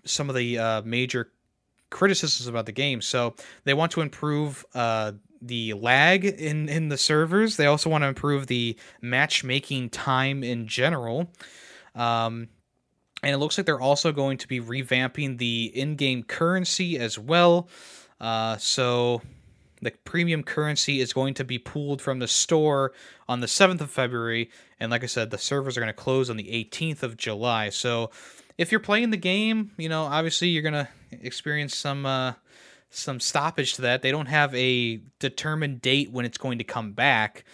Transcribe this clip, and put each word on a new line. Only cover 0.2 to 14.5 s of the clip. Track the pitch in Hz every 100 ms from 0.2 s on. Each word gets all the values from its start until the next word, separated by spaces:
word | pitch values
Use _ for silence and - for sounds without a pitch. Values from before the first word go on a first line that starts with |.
| 143
of | 131
the, | 120 117
uh, | 113 110
major | 110 120 127 127 117 _ _ _ _ _ -
criticisms | - 196 185 156 - 123
about | 117 110
the |
game. | 113 143 123
So | - 127 117 - - -
they | -
want | 139 165
to | 165
improve, | 151 - 151 147 151 135 -
uh, | 123 117 110 107 104 _ -
the | 120 120 110
lag | 104 117 127 156 190
in, | 196 190 156 151 151
in | 156 156
the | 139
servers. | - 151 160 190 220 214
They | 143
also | 147 165
wanna | 156 143
improve | 131 147 139 135
the | 123 117 110 - -
matchmaking | 120 123 151 - 127 135 - 135 120
time | - - 131 135 139
in | 123 120 110
general. | - 135 160 117 127 170 - - - - - -
Um, | 117 120 117 113 117 117 _ _ _ _ _ _ -
and | 139
it | 139
looks | 151 -
like | 175
they're | 139
also | 131 143 165
going | 147 135 131
to |
be | -